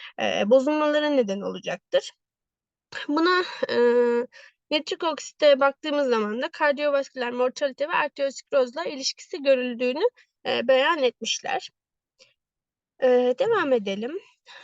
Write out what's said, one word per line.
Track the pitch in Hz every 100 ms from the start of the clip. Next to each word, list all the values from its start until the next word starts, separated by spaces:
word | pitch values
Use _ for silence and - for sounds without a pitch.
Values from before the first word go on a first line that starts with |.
| - -
e, | - 175 208
bozulmalara | 262 269 302 302 302 302
neden | 277 202 196
olacaktır. | 190 185 160 180 _ 180 - - _ _ _ _ _ _ - - -
Buna, | 302 349 359 359 - -
e, | 240 240 240 240 240 254 - - _ -
nitrik | 302 311 370
oksite | 330 277 - - 302 269
baktığımız | 277 - 311 294 262
zaman | 226 208 226
da | 320
kardiyovasküler | - 294 277 294 277 269 262 240
mortalite | 247 254 - 285 254 302
ve |
arteriosklerozla | - 381 - 277 - - 285 254 269 339
ilişkisi | 277 269 - - 349
görüldüğünü, | 269 262 247 233 247 277 480 _ _ _ -
e, | 240 240
beyan | 262 294 330
etmişler. | 247 - 226 - - 370 - _ _ _ _ _ _ _ _ _ _ _ _ -
E, | 254 247 247 254
devam | 440 427 294
edelim. | 247 202 196 240 370 - _ - -